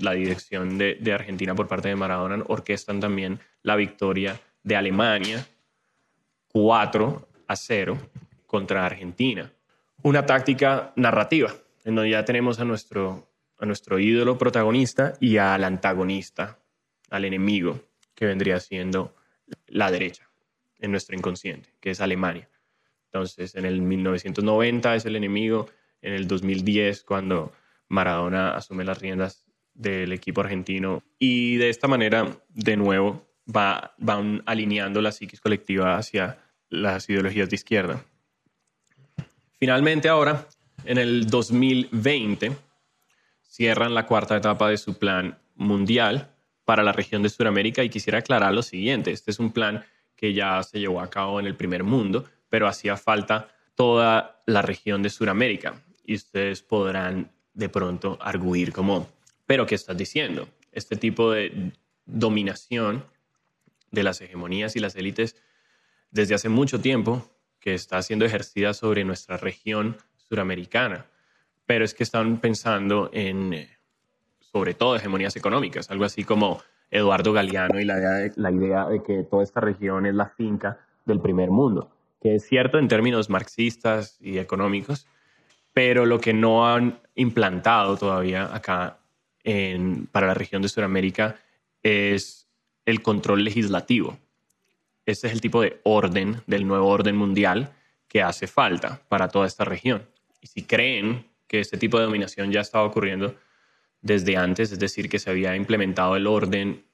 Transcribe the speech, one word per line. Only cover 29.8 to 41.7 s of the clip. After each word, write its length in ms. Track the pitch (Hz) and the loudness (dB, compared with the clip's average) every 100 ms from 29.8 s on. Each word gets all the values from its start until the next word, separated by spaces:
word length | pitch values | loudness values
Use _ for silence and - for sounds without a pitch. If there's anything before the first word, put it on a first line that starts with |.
| 110 95 90 | -6 -4 -4
equipo 300 | 92 - 87 | -6 -6 -4
argentino. 640 | 98 95 92 95 95 92 _ - | -2 -4 -6 -4 -4 -6 _ -2
Y 380 | 131 123 120 120 | 0 2 0 2
de 140 | 120 | 0
esta 180 | 113 139 | 0 0
manera, 480 | 131 107 113 98 - _ | 2 2 2 0 -6 _
de 260 | - 110 104 | -4 0 2
nuevo, 500 | 101 95 101 - _ _ - | 4 4 2 -2 _ _ -4
va, 480 | 107 101 98 - - | 0 2 0 -6 -6
van 460 | 110 104 104 104 | -2 0 -2 -4
alineando 560 | - 113 107 104 98 104 | -2 -2 0 -2 -2 0
la 120 | 107 | 0
psiquis 280 | - 98 - | -4 -14 -6
colectiva 560 | 110 101 - 98 92 90 | -2 -2 0 0 2 0
hacia 420 | 113 104 90 - _ _ - | -2 -4 -4 -8 _ _ -8
las 400 | - 101 95 - | -2 -2 -2 0
ideologías 400 | 98 95 101 95 | 0 0 0 -2
de 80 | 104 | -2
izquierda. 480 | - 110 90 - - _ _ _ _ _ _ _ _ _ _ - - _ _ - | 0 0 0 -6 -10 _ _ _ _ _ _ _ _ _ _ -16 -16 _ _ -2
Finalmente, 480 | 131 131 151 156 160 | 2 4 4 4 4
ahora, 400 | 156 147 147 - _ _ - | 4 4 0 -6 _ _ -14
en 140 | - 123 | -2 0
el 320 | 120 120 110 | 2 2 2
dos 220 | 123 110 | 2 2
mil 360 | 123 131 | 2 4